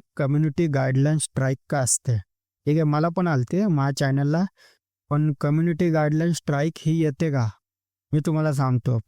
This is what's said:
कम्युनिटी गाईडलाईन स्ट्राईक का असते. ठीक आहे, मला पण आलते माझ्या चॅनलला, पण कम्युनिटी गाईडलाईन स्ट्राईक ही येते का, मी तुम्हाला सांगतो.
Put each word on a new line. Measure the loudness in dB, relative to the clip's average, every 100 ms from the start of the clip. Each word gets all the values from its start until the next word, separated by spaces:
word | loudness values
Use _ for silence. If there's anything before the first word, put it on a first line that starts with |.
| -6 -4
कम्युनिटी | 0 2 0 0 0
गाईडलाईन | 0 0 2 2 0
स्ट्राईक | -2 -2 -2 -4 -4
का | -2
असते. | -2 -2 -2 -4
ठीक | -4 _ _ _ -2 2
आहे, |
मला | 2 2 0
पण | 0 0
आलते | 0 0 0 0
माझ्या | 2 0 0 0
चॅनलला, | 0 0 0 -2 _ -20 _ _ _ -4
पण | 0 0 0
कम्युनिटी | 0 2 0 0 0
गाईडलाईन | 2 2 0 0
स्ट्राईक | -2 -2 -2 -2 -4
ही | -2 0
येते | 0 0 -2
का, | 0 -2 -6 _ _ _ _ -4
मी | -2 0
तुम्हाला | 0 0
सांगतो. | 0 0 0 0 -4